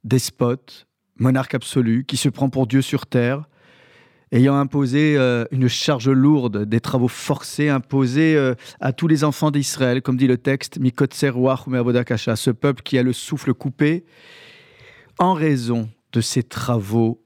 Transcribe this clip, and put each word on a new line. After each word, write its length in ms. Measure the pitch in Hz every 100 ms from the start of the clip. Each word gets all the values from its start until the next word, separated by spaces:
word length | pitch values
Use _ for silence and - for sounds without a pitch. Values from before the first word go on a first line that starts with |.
despote, 840 | 113 127 - _ 123 127 _ - _ _ _ _
monarque 340 | 123 131 131
absolu, 500 | 131 - 139 117 113
qui 140 | 135 127
se 120 | 147
prend 200 | - 139
pour 160 | 127 127
Dieu 160 | 135
sur 240 | 135 143 -
terre, 420 | 127 120 139 151 _ _ _ _ _ _ _ _
ayant 240 | 123 131 139
imposé, 600 | 139 143 135 139 151 147
euh, 280 | 127 120 117
une 160 | 131 127
charge 420 | 117 - 139 123
lourde, 560 | 135 139 151 123 104 104
des 140 | 113
travaux 280 | - 131 120
forcés 640 | - - 143 - - 147
imposés, 640 | 139 - 135 131 135 160 156
euh, 200 | 135 120 - -
à 120 | 135
tous 160 | 123 165
les 160 | 156
enfants 280 | 151 139 151
d'Israël, 500 | 147 135 - 131 123
comme 160 | 127 127
dit 80 | 131
le 140 | 123
texte, 400 | - 135 - -
Mikotzer 500 | 127 - 135 - 143
Ruach 380 | 123 131 131 -
Umeavoda 360 | 127 120 123 120
Kasha, 300 | 117 - 110
ce 140 | -
peuple 320 | 113 143 131
qui 160 | - 131
a 60 |
le 100 | 127
souffle 400 | 120 - 143 -
coupé, 500 | 123 139 123 147 170 175 _ - - - - - _ - - _ -
en 160 | 180 180
raison 560 | 156 139 117 120 110 - _
de 100 | 120
ces 200 | 113 -
travaux 800 | 117 - - 117 98 113 113 120